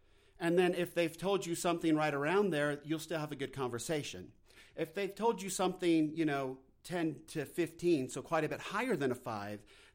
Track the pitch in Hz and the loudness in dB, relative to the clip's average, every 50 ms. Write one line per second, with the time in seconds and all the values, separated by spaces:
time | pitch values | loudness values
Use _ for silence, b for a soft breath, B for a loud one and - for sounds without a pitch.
0 | b b b b b b b b 175 170 170 180 180 180 180 165 175 170 - 170 | b b b b b b b b 0 2 4 4 4 4 4 2 0 -2 0 0
1 | 170 160 160 - 165 190 202 185 185 170 170 - - 185 165 170 170 165 156 151 | 0 0 0 -2 -2 0 0 0 0 -2 -4 -2 0 0 0 2 2 2 4 4
2 | 156 151 143 139 139 151 175 196 208 196 165 147 147 147 143 143 - 147 160 160 | 4 2 0 0 0 2 4 4 4 4 2 2 2 0 0 -2 -4 -4 -4 -4
3 | 156 - 175 160 151 156 151 131 135 - - 131 135 123 117 117 - - 170 151 | -4 -4 -4 -2 -2 -4 -4 -6 -6 -6 -4 -4 -4 -2 -2 -4 -2 -2 -2 -2
4 | 139 - - 90 90 - - _ _ B B B B B B - 160 160 - 196 | -2 -4 -8 -10 -12 -14 -16 _ _ B B B B B B -6 -6 -4 -4 -4
5 | 202 185 190 - 208 233 233 180 190 196 180 - 190 185 185 - - 175 165 160 | -4 -4 -2 0 2 2 2 2 -2 -4 -2 0 2 0 0 2 4 4 6 6
6 | 156 151 151 160 160 156 143 139 139 131 131 131 - - - _ - - 170 180 | 4 4 2 0 0 2 2 0 -2 -4 -6 -8 -12 -20 -20 _ -10 -6 -4 -2
7 | 165 160 147 - - - - 160 139 135 - - 170 160 165 - - 175 175 143 | -2 -2 -4 -6 -10 -10 -6 -6 -6 -4 -2 -2 -2 -2 -2 -2 2 2 2 2
8 | 131 123 - 143 131 - 165 160 151 151 151 - - - - 202 240 262 220 165 | 2 -2 -6 -8 -6 -2 0 0 0 0 -2 -4 -6 -4 -4 -2 0 0 0 2
9 | 139 - - - - 127 113 104 101 104 104 104 - B B B B B B | 2 0 0 -2 -4 -8 -6 -6 -6 -8 -10 -10 -12 B B B B B B